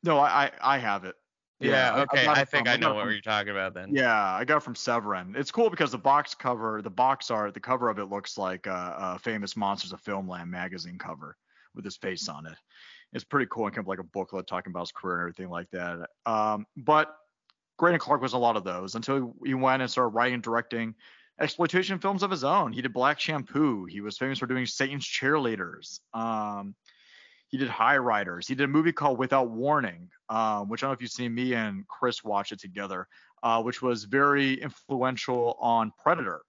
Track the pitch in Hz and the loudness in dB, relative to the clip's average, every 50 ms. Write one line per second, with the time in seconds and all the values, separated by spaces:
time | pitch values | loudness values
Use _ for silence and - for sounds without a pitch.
0 | - 170 156 143 143 135 90 139 139 - - - - 127 139 135 120 110 101 98 | 4 4 6 6 6 6 6 4 2 2 0 0 2 2 2 2 2 0 -2 -2
1 | 90 92 - _ _ _ _ _ _ _ _ _ 135 139 139 131 131 123 110 123 | -2 -8 -12 _ _ _ _ _ _ _ _ _ 0 4 4 6 6 4 4 2
2 | 143 - 135 139 123 139 151 143 139 - - 143 123 123 123 117 117 110 107 104 | 2 4 4 4 6 6 6 6 4 4 2 2 4 4 2 4 2 2 2 0
3 | 101 101 107 104 - 110 107 104 101 101 101 98 95 95 92 90 92 98 143 139 | -2 -2 -4 -4 -2 0 0 0 0 -2 -2 -4 -4 -4 -4 -8 -6 -2 0 2
4 | 131 123 113 107 104 95 92 95 120 127 151 151 143 - 120 - - - 120 117 | 4 4 4 4 4 2 0 -2 2 2 2 2 2 -2 -10 -6 -2 0 0 0
5 | 104 104 101 92 90 92 101 127 139 - - 226 233 220 175 - 160 139 131 120 | 0 -2 -4 -4 -6 -6 -6 -6 -6 -4 0 2 2 2 4 2 0 0 0 0
6 | 92 135 139 147 143 - - _ - 135 123 113 110 110 107 107 104 110 92 95 | 4 4 4 4 4 0 -10 _ -4 -4 -2 -2 -2 -4 -4 -4 -6 -6 0 2
7 | 123 131 135 131 - - 120 107 107 104 101 110 - 120 127 127 120 117 107 101 | 4 4 2 0 -2 -2 -2 0 0 -2 -4 -8 -4 -2 -2 0 2 0 0 -2
8 | 101 98 101 101 98 - - - 98 92 92 92 - 101 95 90 90 90 85 - | -4 -6 -6 -8 -8 -8 -6 -4 -4 -4 -4 -4 -6 -6 -6 -4 -6 -6 -6 -6
9 | 98 92 90 92 - 123 110 107 101 95 - 110 104 98 101 95 - 92 92 - | -4 -6 -6 -6 -6 -6 -4 -4 -6 -6 -4 -2 -2 -2 -2 -2 -6 -12 -12 -14
10 | _ - 101 98 95 92 90 87 87 87 90 90 90 90 92 92 82 87 87 95 | _ -6 -6 -6 -6 -6 -8 -10 -10 -10 -8 -8 -8 -8 -8 -10 -12 -14 -14 -12
11 | - 95 82 71 76 71 73 _ _ _ _ _ _ _ _ - 95 98 - - | -12 -12 -12 -12 -14 -18 -18 _ _ _ _ _ _ _ _ -14 -12 -12 -12 -8
12 | - 98 92 85 - - 78 71 80 80 80 - _ _ _ - - - - - | -8 -8 -8 -6 -8 -10 -10 -12 -14 -16 -18 -20 _ _ _ -20 -20 -20 -20 -20
13 | _ _ - 117 - _ - 143 127 98 - 113 110 101 - 120 101 92 95 90 | _ _ -12 -12 -10 _ 0 0 0 0 -2 -4 -4 -4 -4 -6 -6 -6 -6 -8
14 | 92 82 _ 101 92 - - 92 90 - 98 90 90 95 87 87 87 85 - - | -8 -8 _ -8 -6 -6 -6 -10 -8 -6 -8 -8 -8 -8 -8 -8 -8 -8 -10 -10
15 | - 92 90 87 87 87 80 - 92 90 87 87 87 _ - 92 87 87 87 85 | -6 -4 -4 -2 -4 -6 -6 -10 -12 -10 -10 -10 -10 _ -10 -8 -8 -6 -8 -8
16 | 85 - _ _ _ 117 113 110 107 107 107 104 107 _ _ - 123 127 151 151 | -12 -14 _ _ _ -2 0 0 2 0 0 -2 -6 _ _ -6 2 4 4 4
17 | 151 - - - _ _ _ _ _ _ _ _ _ _ _ - 165 175 175 160 | 4 2 -4 -20 _ _ _ _ _ _ _ _ _ _ _ 2 4 4 4 4
18 | - - 143 139 123 127 - 127 120 117 113 107 90 92 90 90 95 95 - 113 | 4 2 2 2 2 0 0 4 4 4 4 4 0 -2 -4 -4 -6 -6 -8 -6
19 | 113 - 135 139 127 117 - - - 135 135 131 131 131 131 135 131 120 - 135 | -2 0 0 0 0 -2 -8 -8 -4 -2 0 2 4 4 4 4 2 0 2 2
20 | 127 117 104 117 120 127 123 123 107 117 113 117 120 - - 117 113 113 107 _ | 2 2 4 2 2 2 2 -2 -2 0 0 0 0 -2 -4 -4 -4 -4 -6 _
21 | - - - - _ _ _ - - 143 - - 175 160 - 185 185 190 190 180 | -18 -20 -20 -20 _ _ _ -2 -2 -2 0 0 0 2 4 2 2 2 -2 -2
22 | - 196 196 190 202 190 185 156 127 139 170 202 170 127 117 127 123 127 107 123 | 0 0 0 2 0 0 0 0 2 2 4 4 2 0 -2 -4 -4 -4 -2 2
23 | 123 139 147 - - - 156 147 131 - - 143 156 147 120 101 92 82 85 - | 2 2 2 2 -2 -2 -2 -4 -4 -2 0 2 2 4 2 0 -4 -8 -8 -8
24 | 202 107 101 - 131 135 135 110 127 123 131 131 123 120 - - 139 135 139 139 | -8 -8 -6 -4 -4 -4 -2 -4 -2 -2 -2 -2 -2 -4 -2 -2 -2 -2 -2 -6
25 | - - - - - 135 147 156 135 117 113 98 92 87 90 - - - - - | -8 -6 -6 -2 2 2 2 4 2 0 0 -2 -4 -6 -8 -14 -16 -16 -16 -18
26 | _ _ - 113 113 113 113 110 107 104 104 101 98 98 101 _ _ _ _ _ | _ _ -8 -6 -4 -2 -2 -2 -4 -4 -6 -8 -10 -12 -14 _ _ _ _ _
27 | _ _ - - - - _ _ _ _ - 131 139 123 104 - 113 123 143 139 | _ _ -20 -20 -20 -20 _ _ _ _ -4 -4 -4 -4 0 2 4 4 6 4
28 | 127 123 110 104 101 90 87 87 87 - 135 131 143 139 143 156 160 170 160 - | 4 2 2 2 0 -2 -6 -10 -6 -6 -2 0 0 2 4 4 4 4 0 2
29 | 147 147 131 117 131 127 139 135 127 120 113 113 127 143 151 147 127 101 87 85 | 0 0 2 2 0 2 2 2 2 0 -2 -2 0 2 2 2 0 -2 -6 -8
30 | 87 90 _ _ _ _ 110 110 113 110 107 104 101 101 113 117 135 135 135 120 | -18 -20 _ _ _ _ 0 0 2 2 0 -2 -2 -4 -4 -4 -2 -2 -2 -4
31 | 127 113 - - 123 120 117 117 127 127 123 117 110 107 98 95 101 _ - - | -6 -10 -6 -6 -4 -4 -2 -2 0 0 0 0 0 -2 -4 -6 -10 _ -6 0
32 | - 123 117 - - 113 104 101 101 - 110 95 - 98 90 101 101 98 95 92 | 0 0 0 0 -4 0 0 0 0 -2 -8 -12 -14 -12 -8 -8 -6 -6 -6 -8
33 | 92 _ _ - _ _ _ _ - 120 113 113 110 120 120 - - 127 120 113 | -8 _ _ -20 _ _ _ _ 0 2 2 2 2 0 -4 -2 0 0 0 0
34 | 104 104 117 139 143 143 143 139 139 135 135 131 151 143 - - _ _ 139 127 | -4 0 2 4 6 6 6 4 4 2 0 -2 -4 -10 -10 -12 _ _ -2 0
35 | 127 131 131 113 - - 127 123 120 117 117 - 120 120 117 117 113 107 - _ | 0 0 0 -2 -2 -2 0 2 2 0 0 0 2 2 4 4 2 0 -4 _
36 | - 151 170 165 131 98 85 76 - | 2 2 2 2 0 -6 -6 -8 -10